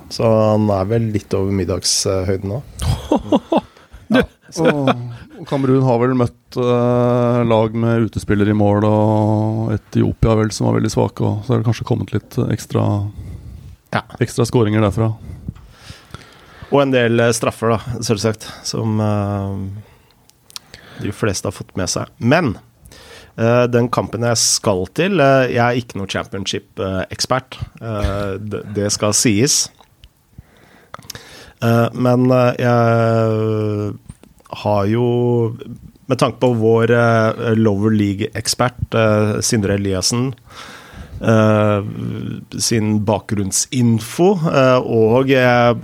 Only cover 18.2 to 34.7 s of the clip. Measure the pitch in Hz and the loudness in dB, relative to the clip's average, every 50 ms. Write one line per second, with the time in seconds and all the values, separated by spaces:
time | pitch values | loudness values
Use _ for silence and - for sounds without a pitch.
18.2 | 98 110 104 - - - - - - - - - 113 110 107 110 107 107 104 104 | 0 -2 -2 -4 -8 -16 -16 -14 -10 -8 -6 -4 -2 -2 0 0 0 0 0 0
19.2 | 101 101 101 101 98 98 98 98 95 95 98 107 104 - - _ _ _ _ _ | -2 -2 -4 -4 -4 -6 -6 -8 -8 -10 -10 -12 -16 -20 -20 _ _ _ _ _
20.2 | _ _ _ _ _ - - - _ _ - - - - - - 110 101 101 - | _ _ _ _ _ -20 -20 -20 _ _ -20 -20 -20 -20 -14 -10 -10 -10 -6 -4
21.2 | - 107 95 - - 98 - - - - - 98 92 82 - - - - _ - | -4 -4 -2 -4 -6 -8 -10 -10 -14 -12 -10 -8 -6 -6 -6 -8 -8 -10 _ -4
22.2 | 107 117 143 175 175 120 90 - - _ _ _ - - - - - - - - | 0 0 2 2 0 -2 -4 -6 -10 _ _ _ -20 -20 -20 -20 -20 -20 -20 -20
23.2 | - - _ - 113 117 120 123 123 120 120 117 120 120 - 113 101 - - 110 | -20 -14 _ -2 0 2 4 2 2 2 2 2 0 0 0 -2 -4 -4 -4 -4
24.2 | 117 120 117 117 - - - - - 120 98 90 92 - - 147 165 196 202 165 | -2 -2 0 0 0 0 -2 0 0 0 0 0 -2 -4 -4 -2 -2 0 2 2
25.2 | 139 139 135 135 131 120 - 117 120 120 123 127 117 117 - 101 98 95 - 92 | 4 4 4 4 2 2 0 0 0 0 0 -2 -4 -6 -8 -10 -8 -6 -6 -6
26.2 | - - - 98 98 - - 98 - _ _ - 98 95 95 92 - - - - | -6 -8 -10 -10 -8 -6 -8 -8 -10 _ _ -6 -6 -4 -4 -4 -6 -6 -6 -6
27.2 | - - 127 131 - - - - - - - - 117 113 110 104 104 101 98 101 | -4 -2 -2 -4 -4 -6 -12 -12 -12 -14 -12 -12 -10 -8 -6 -4 -2 -2 -2 -4
28.2 | 101 98 95 101 107 107 101 - - 104 104 101 101 104 - - 110 107 104 - | -4 -6 -6 -8 -8 -8 -8 -8 -8 -6 -4 -2 -2 -2 -2 0 0 0 2 2
29.2 | - 123 101 101 127 151 - - - - - - - _ _ _ - - _ _ | 2 2 2 2 2 2 0 -2 -2 -6 -10 -18 -20 _ _ _ -20 -20 _ _
30.2 | _ _ _ - - _ _ _ - _ - - _ _ - - - - - - | _ _ _ -20 -20 _ _ _ -20 _ -20 -20 _ _ -20 -20 -18 -18 -18 -18
31.2 | - - - - - - - - 123 117 117 117 117 117 - 123 127 123 123 123 | -18 -20 -20 -20 -20 -20 -10 -4 0 2 2 2 2 0 0 0 0 2 2 4
32.2 | 127 127 127 127 123 120 - - 127 123 120 120 117 117 117 117 113 113 113 113 | 4 4 4 4 2 2 0 0 0 2 2 4 4 4 2 2 2 2 2 2
33.2 | 113 110 110 110 110 110 110 107 107 107 104 104 104 104 104 - - - - _ | 2 2 0 0 0 -2 -2 -2 -2 -2 -2 -2 -4 -6 -6 -10 -14 -20 -20 _
34.2 | - - _ _ _ - - - - 104 | -20 -20 _ _ _ -16 -12 -6 -2 0